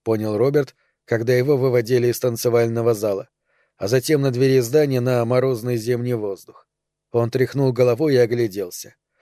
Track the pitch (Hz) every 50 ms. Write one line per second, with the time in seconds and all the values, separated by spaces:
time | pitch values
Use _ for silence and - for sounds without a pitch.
0 | - 113 113 107 107 107 107 104 120 139 143 147 139 - _ _ _ _ _ _
1 | _ - 117 113 113 117 127 123 127 143 147 127 131 135 123 123 117 110 127 123
2 | 120 120 113 - - 127 117 113 - 127 117 120 117 117 113 117 113 120 117 104
3 | 107 107 98 98 - _ _ _ _ _ _ _ _ _ _ - - 98 123 131
4 | - - 156 143 139 139 123 123 135 135 131 131 120 113 131 156 151 143 131 123
5 | 120 127 127 120 117 117 123 127 127 135 127 110 110 123 123 117 107 117 123 117
6 | 123 123 123 113 104 101 98 - - - - - _ _ _ _ _ _ _ _
7 | _ _ - 117 117 113 - 127 127 - - 139 139 131 120 123 127 123 120 113
8 | 160 151 139 123 120 110 120 120 120 107 92 101 95 90 - - - - _ _
9 | _ _ _ _